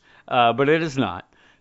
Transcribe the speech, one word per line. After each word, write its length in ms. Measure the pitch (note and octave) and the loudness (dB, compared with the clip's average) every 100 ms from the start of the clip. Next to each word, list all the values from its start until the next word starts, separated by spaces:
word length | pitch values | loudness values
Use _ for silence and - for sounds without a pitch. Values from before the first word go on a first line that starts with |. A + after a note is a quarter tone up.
| _ _ - | _ _ -4
uh, 240 | B2+ A#2 | 2 2
but 160 | A#2 C#3 | 2 2
it 120 | D#3+ | 0
is 160 | E3 C3 | -2 -4
not. 300 | G#2 F2+ - _ _ _ | -6 -6 -16 _ _ _